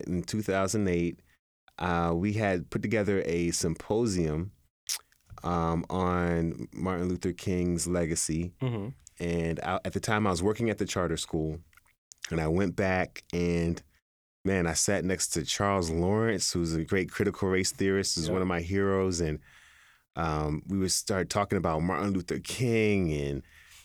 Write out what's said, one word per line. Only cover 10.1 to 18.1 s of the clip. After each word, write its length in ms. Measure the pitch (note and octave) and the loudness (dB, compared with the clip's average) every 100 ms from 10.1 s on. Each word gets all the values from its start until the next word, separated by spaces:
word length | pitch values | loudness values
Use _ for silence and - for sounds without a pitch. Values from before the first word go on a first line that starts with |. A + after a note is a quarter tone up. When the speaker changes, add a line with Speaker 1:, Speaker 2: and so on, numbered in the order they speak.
| G#2+ G#2+ | 2 4
Speaker 1:
I 40 | |
was 120 | F2 | 2
working 280 | F#2+ G#2+ A2+ | 2 2 0
at 80 | G#2 | 0
the 80 | G2 | -2
charter 300 | - F2 D#2+ | 0 0 -2
school, 420 | - E2 D#2 D#2 - - _ _ _ - - | -2 -2 -2 -4 -10 -20 _ _ _ -16 -4
and 100 | E2 | -2
I 80 | D#2 | 2
went 280 | E2+ G2 E2+ | 2 2 0
back 480 | F#2+ F#2 F2 - - | 0 2 0 -6 -6
and, 500 | F2 F2 E2+ E2+ E2+ - _ _ _ _ _ | -2 2 2 0 -2 -6 _ _ _ _ _
man, 220 | F#2+ F#2+ E2+ | 0 2 2
I 60 | |
sat 300 | D#2+ - G2 | 0 0 0
next 240 | E2+ F#2 - | 0 -2 -2
to 140 | - | -2
Charles 460 | C#2+ - G2+ G2 E2+ | -2 0 2 2 2
Lawrence, 640 | D#2+ F2+ G#2 A2+ G2 - | 2 2 2 2 0 -2
who's 220 | F2+ E2+ | 0 0
a 100 | D#2+ | 0
great 260 | D#2+ G2 F2+ | 0 0 -2
critical 380 | - G2 F2+ G2 | -2 -2 0 0
race 240 | F#2 F#2+ | 2 0
theorist, 440 | - G2 G2 F#2+ | 0 2 2 0